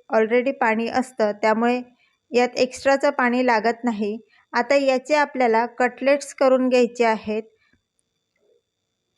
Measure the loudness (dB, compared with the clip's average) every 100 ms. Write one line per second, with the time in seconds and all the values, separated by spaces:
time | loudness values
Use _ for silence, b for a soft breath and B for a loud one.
0 | -2 0 2 0 0 -2 -2 0 -2 -4
1 | -4 -4 -4 0 0 2 0 -2 -6 b
2 | b b -4 0 0 0 -4 -2 0 2
3 | 0 0 -2 0 0 2 0 -2 -4 -4
4 | -6 -8 b b b -4 0 2 2 -2
5 | 0 0 0 0 0 2 -2 -2 -4 -2
6 | 0 0 -2 0 2 2 2 2 0 0
7 | 0 0 -4 -8 -8 _ _ _ _ _
8 | _ _ _ _ _ _ _ _ _ _
9 | _